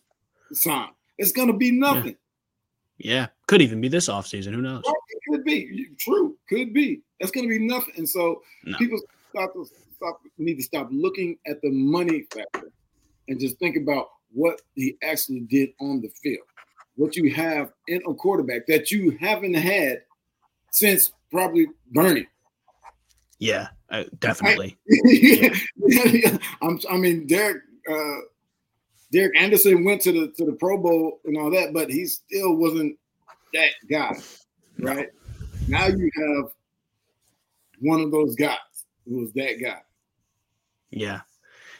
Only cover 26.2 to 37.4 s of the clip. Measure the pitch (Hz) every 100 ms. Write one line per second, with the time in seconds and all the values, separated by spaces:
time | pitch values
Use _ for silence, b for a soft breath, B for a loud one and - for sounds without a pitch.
26.2 | 226 - B B 165 165 - 185 180 170
27.2 | 143 180 208 190 - _ - 156 151 143
28.2 | - _ _ _ _ _ _ _ _ 175
29.2 | 196 160 190 208 202 180 190 196 180 165
30.2 | 156 - 156 147 180 196 175 165 160 -
31.2 | 160 151 151 185 156 160 139 135 175 -
32.2 | - 196 190 160 165 160 151 - _ _
33.2 | - - _ 160 151 - 101 147 127 -
34.2 | - - _ _ _ - 131 139 147 -
35.2 | - - - - - 147 190 190 170 151
36.2 | 151 143 - - _ _ _ _ _ _
37.2 | _ _